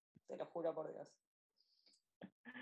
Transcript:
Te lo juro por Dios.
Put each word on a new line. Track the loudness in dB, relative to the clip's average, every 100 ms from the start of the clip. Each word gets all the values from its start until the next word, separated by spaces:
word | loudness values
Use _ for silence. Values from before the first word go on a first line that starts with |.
| _ -20 -6
Te | -2
lo | 0
juro | 4 4
por | 4 0
Dios. | -2 -8 -12 _ _ _ _ _ -20 -20 -20 _ _ -12 _ -10 -6